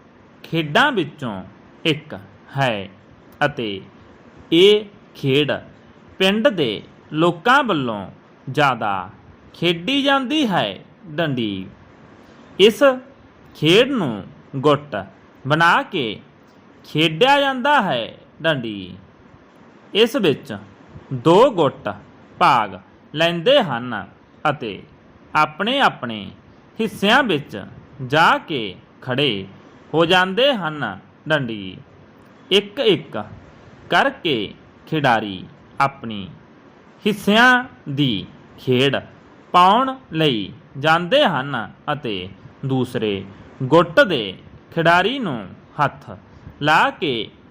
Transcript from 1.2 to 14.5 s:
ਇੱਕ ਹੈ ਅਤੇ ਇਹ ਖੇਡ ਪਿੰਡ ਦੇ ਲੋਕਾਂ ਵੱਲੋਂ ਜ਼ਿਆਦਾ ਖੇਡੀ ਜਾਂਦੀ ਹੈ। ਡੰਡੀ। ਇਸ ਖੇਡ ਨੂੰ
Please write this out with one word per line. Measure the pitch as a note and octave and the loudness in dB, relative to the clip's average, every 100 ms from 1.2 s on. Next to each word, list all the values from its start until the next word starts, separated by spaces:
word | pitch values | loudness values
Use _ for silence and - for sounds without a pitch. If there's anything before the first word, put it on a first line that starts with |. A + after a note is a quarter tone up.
| B2 F#2+ F2+ - - - E3 | -10 -10 -14 -20 -20 -4 -2
ਇੱਕ | D3+ - G2 - - - C#3 | -2 -6 -18 -18 -20 -12 -2
ਹੈ | C3 G#2 F#2+ - - - - - D3 | -2 -2 -8 -18 -20 -20 -20 -4 -4
ਅਤੇ | D3 A2 F#2+ G2 - - - - - - | -2 -6 -8 -14 -20 -20 -20 -20 -20 0
ਇਹ | E3 G3 G#3 G#3 - - - | 6 6 4 0 -18 -20 -6
ਖੇਡ | C#3 C#3 D3 G2 - - - - - - | 0 0 0 -4 -8 -20 -20 -20 -20 -2
ਪਿੰਡ | F#3+ G#3+ C4+ | 0 2 0
ਦੇ | F#3 B2 F#2+ - - - | 0 -2 -4 -10 -20 -8
ਲੋਕਾਂ | D3+ E3+ E3+ A#3+ C#4 | 0 0 2 2 2
ਵੱਲੋਂ | B3+ D#3+ B2 G#2 F#2 - _ _ - | 2 -2 -4 -6 -10 -18 _ _ -6
ਜ਼ਿਆਦਾ | C#3 C#3+ A#2 A2 F#2+ F#2 - - - - | 0 0 2 -2 -4 -8 -16 -20 -20 -20
ਖੇਡੀ | - E3+ E3+ F3+ C#4 | -4 -2 -2 -2 -2
ਜਾਂਦੀ | C#4 C#4 B3 D#4 A#3+ | 0 0 0 -2 0
ਹੈ। | E3+ B2 - - - E3+ | 0 -2 -6 -18 -20 -12
ਡੰਡੀ। | D3+ D#3+ B2+ A2 F#2+ F#2+ - - - - - - - - - | -6 -4 -2 -4 -6 -10 -18 -20 -20 -20 -20 -20 -20 -14 4
ਇਸ | G#3 G#3+ C#4 B3+ - - - - - - | 4 6 2 2 -8 -20 -20 -20 -20 -2
ਖੇਡ | D3+ G3 C4+ | 4 4 4
ਨੂੰ | C4 D3 G#2 - - - | 0 -4 -6 -12 -20 -12